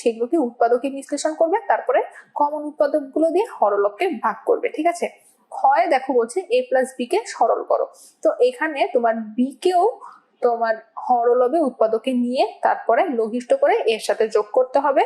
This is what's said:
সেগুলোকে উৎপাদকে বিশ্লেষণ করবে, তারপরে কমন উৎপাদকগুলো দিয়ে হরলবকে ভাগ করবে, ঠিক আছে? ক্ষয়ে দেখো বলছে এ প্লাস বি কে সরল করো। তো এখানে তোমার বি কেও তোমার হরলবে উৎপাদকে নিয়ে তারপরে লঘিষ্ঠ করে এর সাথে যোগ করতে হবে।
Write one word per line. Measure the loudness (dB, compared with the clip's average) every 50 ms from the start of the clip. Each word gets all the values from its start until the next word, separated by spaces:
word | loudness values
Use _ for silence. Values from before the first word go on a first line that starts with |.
সেগুলোকে | -2 -2 0 -2 -4 -2 0 0 0 -2
উৎপাদকে | 0 0 2 2 2 0 -2 -4 -8
বিশ্লেষণ | -8 -10 -8 -8 -4 -4 -4 0 0
করবে, | 0 0 0 -2 0 0
তারপরে | -2 -2 0 0 0 0 0 -2 -10 -20 -20 _ -2 -2
কমন | -2 -2 -2 -6 -8 -8
উৎপাদকগুলো | -2 0 0 0 0 -2 -4 -4 -2 0 0 2 2
দিয়ে | 0 -2 -2 -2
হরলবকে | 0 0 2 2 2 0 0 0 -2 -4 -2 -2 -2
ভাগ | -2 -4 -4 -2 -2 -2
করবে, | -2 0 -2 -6 -4
ঠিক | -2 -2 -2
আছে? | 0 -2 -6 -8 -8 _ _ _ _ _ _ -16
ক্ষয়ে | -8 0 2 2 4 4 2 2 0
দেখো | 0 0 0 0 0
বলছে | 0 0 -4 -6 -4 0 0
এ | -2 0 0
প্লাস | 0 0 0 -2 -4 -8
বি | -6 -2
কে | -2 -4 -4 -4 -2
সরল | 0 2 2 0 -2 -2 -2
করো। | -2 -2 -2 -6 -8 -20 -20 -20 _ _
তো | -2 -2 2 2 2 0
এখানে | 2 -2 -6 -4 -2 -2 -2 0 0
তোমার | 0 0 0 -2 -2 -6 -6 -2
বি | -2 -2 -2 -2 -2 -2
কেও | 2 2 4 2 2 0 -4 -18 -20 -20 _ _ _ _ -2 0
তোমার | 0 0 0 0 -2 -2 -4 -6 _ -16 -10 -2
হরলবে | 0 0 2 4 2 4 4 2 2 2 2 0 0
উৎপাদকে | 2 0 0 0 0 -2 -2 -2 -2 -2 -2
নিয়ে | -2 0 0 0 0 -2 -2 0
তারপরে | 0 0 0 2 2 2 2 2 0 0 -2
লঘিষ্ঠ | -2 -2 -4 -6 0 0 2 2
করে | 4 2 2 2 0 0
এর | -2 -2 -2 -4
সাথে | 0 0 0 0 0
যোগ | -2 -2 2 0
করতে | 0 0 2 0 0 2
হবে। | 2 2 2 0